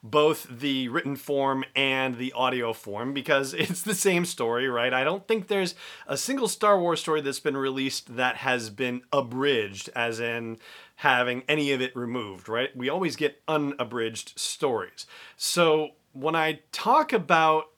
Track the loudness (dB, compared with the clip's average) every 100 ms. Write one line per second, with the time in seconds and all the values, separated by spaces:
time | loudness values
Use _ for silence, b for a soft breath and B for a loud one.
0 | 2 4 4 2 -6 -8 -4 -2 -2 -2
1 | -4 -8 -2 0 0 0 -2 0 0 0
2 | -2 -4 -6 -2 0 0 -2 -4 -8 -6
3 | -4 -6 2 2 2 -2 -2 -2 -4 0
4 | 2 2 0 -2 0 0 0 2 2 2
5 | 0 -2 -2 -2 0 0 0 -4 B B
6 | -8 -6 -2 -2 -2 2 4 4 4 0
7 | 0 0 0 -2 -2 0 -2 -2 -2 -4
8 | -8 -2 -2 0 0 -2 -2 -4 -4 -4
9 | _ -2 0 -2 2 2 0 -6 -10 -4
10 | -2 -2 -4 -4 -8 -12 B B B 0
11 | 4 4 2 -2 0 0 2 0 -2 -4
12 | -4 -4 -6 -10 -6 -2 -2 -4 -2 0
13 | -2 0 -2 -2 -2 0 0 -2 -4 -2
14 | -4 -4 -14 -8 -8 -2 -2 -2 -6 -14
15 | -20 B B B -4 2 4 4 0 _
16 | _ -6 -2 0 0 -2 _ -4 2 4
17 | 4 -2 4 4 6 4 0